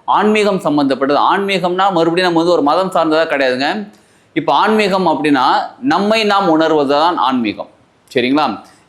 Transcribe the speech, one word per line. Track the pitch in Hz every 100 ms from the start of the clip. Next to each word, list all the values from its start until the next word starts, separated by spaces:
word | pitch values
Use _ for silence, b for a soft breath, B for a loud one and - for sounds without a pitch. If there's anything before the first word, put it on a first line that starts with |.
| -
ஆன்மீகம் | 156 208 214 208 190
சம்பந்தப்பட்டது. | 156 147 135 131 135 139
ஆன்மீகம்னா | 117 190 196 190 180 185 196
மறுபடியும் | 165 165 170 185
நம்ம | 165
வந்து | 170
ஒரு | 165
மதம் | 143 170 190
சார்ந்ததா | 175 160 156 160
கிடையாதுங்க. | 143 131 127 147 208 202 b b b b
இப்ப | 165 151
ஆன்மீகம் | 147 202 214 202 190 170
அப்படின்னா | 160 151 135 139 202 - -
நம்மை | 131 175 208 226
நாம் | 208 196 190
உணர்வது | 156 160 156 139
தான் | 143 170 165
ஆன்மீகம், | 127 127 110 87 - _ _ _ _
சரிங்களா? | 131 123 147 135 101 B B